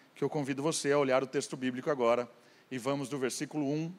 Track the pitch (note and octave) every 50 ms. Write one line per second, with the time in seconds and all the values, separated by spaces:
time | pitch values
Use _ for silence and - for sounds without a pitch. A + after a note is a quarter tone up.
0 | - - - - C#3 C#3 - D3+ C#3 C3+ C#3 C3 C#3 E3 D#3 - - C#3+ C#3 D3
1 | C#3+ C3 B2+ C3+ C3+ B2+ - C#3+ C3 - D#3 C3+ B2+ B2+ B2+ B2+ B2+ D#3+ D3 B2+
2 | A#2+ A#2 A#2+ A#2+ A#2+ A#2+ - - - - - - - - C3 B2+ A2 C3+ C#3+ C#3+
3 | C#3 A#2+ C#3+ C3+ C3 A#2+ - - D3+ - - D#3 C#3+ C3+ D3+ D#3 E3 E3 F#3